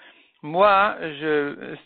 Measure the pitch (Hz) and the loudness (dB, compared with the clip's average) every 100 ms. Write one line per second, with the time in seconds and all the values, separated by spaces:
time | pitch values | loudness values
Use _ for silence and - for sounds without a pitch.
0 | - - _ _ 151 165 208 196 202 208 | -20 -20 _ _ -6 2 4 6 2 -2
1 | 165 143 156 151 143 - - 147 | -10 -6 -2 0 -2 -6 -12 -16